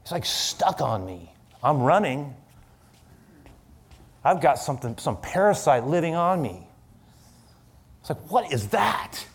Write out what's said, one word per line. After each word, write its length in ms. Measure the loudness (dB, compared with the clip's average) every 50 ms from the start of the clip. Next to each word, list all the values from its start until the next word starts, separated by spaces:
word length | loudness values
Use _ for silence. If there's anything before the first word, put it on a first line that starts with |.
It's, 120 | _ -6 -6
like, 100 | -4 -4
stuck 560 | -2 -2 -2 -2 -4 -2 0 0 0 2 0
on 260 | -2 -2 -2 -2 -4
me. 280 | -8 -12 -14 -16 -20 -20 -20 -20 _ -14 -2
I'm 200 | 0 2 2 4
running. 520 | 4 4 4 4 4 2 -2 -4 -6 -10 -14 -18 -20 _ -20 -20 -20 -20 -20 _ _ _ _ _ -20 -20 -20 -20 -20 -20 -20 -20 -20 -20 -20 -20 _ -20 -20 -20 _ _ -20 -20 -20 -20 -20 _ 0
I've 160 | 0 2 4
got 180 | 4 2 2
something, 400 | 2 -2 -6 -4 -4 -4 -6 -6
some 220 | -4 -4 -4 -4 -4
parasite 680 | -8 -4 0 4 4 4 4 4 4 2 2 4 2
living 300 | 2 0 0 0 0 0
on 260 | 0 0 2 2 0
me. 280 | -2 -4 -6 -10 -18 -20 -20 -20 -20 _ -20 -20 _ -20 -20 -20 -20 -20 -20 -20 _ -20 -20 _ _ -20 _ -20 _ _ -20 _
It's 100 | -8 -8
like, 220 | -8 -8 -8 0
what 220 | 0 0 0 0 -4
is 160 | -4 -2 0
that? 560 | 0 2 2 2 0 -2 -6 -8 -12 -14 -14 -16 -20